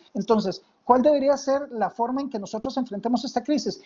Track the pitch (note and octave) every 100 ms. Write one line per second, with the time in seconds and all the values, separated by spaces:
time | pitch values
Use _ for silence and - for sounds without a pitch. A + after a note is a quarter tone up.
0 | _ - F#3+ A3 F#3 - _ _ - B3+
1 | C#4+ C#4+ C4+ C#4 C4+ C#4 C#4+ A3+ F#3 -
2 | A#3+ C4 C#4 G#3 F#3+ G#3+ C4 B3+ B3 G3+
3 | A#3 B3 C4 B3 A#3+ D4 G3 -